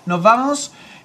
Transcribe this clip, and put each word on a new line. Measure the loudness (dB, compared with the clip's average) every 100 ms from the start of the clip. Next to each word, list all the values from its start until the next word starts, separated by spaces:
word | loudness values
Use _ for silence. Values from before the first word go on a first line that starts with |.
| -6
Nos | 0
vamos, | 2 2 0 -6 -8 -18 -20 -20